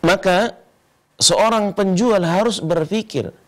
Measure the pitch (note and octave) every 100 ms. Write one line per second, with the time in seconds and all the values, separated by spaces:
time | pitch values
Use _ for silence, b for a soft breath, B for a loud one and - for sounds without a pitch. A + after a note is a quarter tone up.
0 | E3 F#3+ G3 F3+ A3+ - _ _ _ _
1 | _ _ - F3 A3 A3+ G#3 G3+ G3 F3+
2 | A#3+ G#3 E3+ F3+ A3+ G#3 E3 E3 D#3 G#3+
3 | - C3+ A2 -